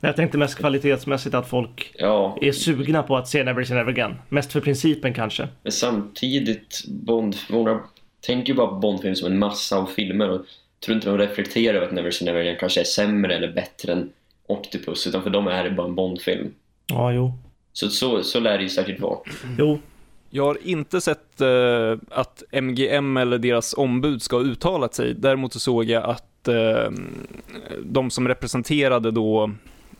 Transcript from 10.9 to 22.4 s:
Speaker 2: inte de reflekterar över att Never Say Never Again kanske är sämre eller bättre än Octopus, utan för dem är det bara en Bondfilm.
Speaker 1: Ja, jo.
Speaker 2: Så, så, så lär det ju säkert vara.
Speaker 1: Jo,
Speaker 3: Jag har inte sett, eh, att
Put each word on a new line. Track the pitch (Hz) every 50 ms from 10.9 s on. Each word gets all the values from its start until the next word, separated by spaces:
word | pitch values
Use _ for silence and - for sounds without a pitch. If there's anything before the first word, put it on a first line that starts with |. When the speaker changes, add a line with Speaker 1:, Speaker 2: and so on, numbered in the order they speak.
| 113
Speaker 2:
inte | 110 107 101
de | 101 101
reflekterar | 104 - - - 101 - - 113 117 113 104
över | 95 90 87
att | 92
Never | 87 85 87
Say | 87 - 92
Never | 87 85 85
Again | 85 87 85 85
kanske | 92 90 - -
är | -
sämre | - - - 104 104 104 104 98 92 87
eller | 82 87 -
bättre | 87 95 - - - - - 90
än | 87 90 - - - _ _ _ _ _ _ -
Octopus, | 104 101 - - - 101 - - - - - -
utan | - 95 92
för | 104
dem | 95 101 104 92
är | 90 92 92
det | 90
bara | 98 90 87 87
en | 87
Bondfilm. | 92 92 90 90 87 - - - - - - - _ _ _ _ _ _
Speaker 1:
Ja, | - 131 123 123 123
jo. | 120 123 127 127 127 127 - - _ _ _ _ _
Speaker 2:
Så, | - 104 101
så, | - - 131 131 117 101 87
så | - - 123
lär | 113 110 104 98
det | 95
ju | 92
säkert | - - 95 98 92 -
vara. | 98 - - - - - - - - 123 123 117
Speaker 1:
Jo, | 147 151 147 147 - - - - - - - - _ - -
Speaker 3:
Jag | 135 139
har | 143 147 - -
inte | 180 180 156 143 - - 180
sett, | - 175 151 - - _ _ -
eh, | 139 131 127 127 123 123 120 117 113 110 113 110 - -
att | - 131 127 - _ -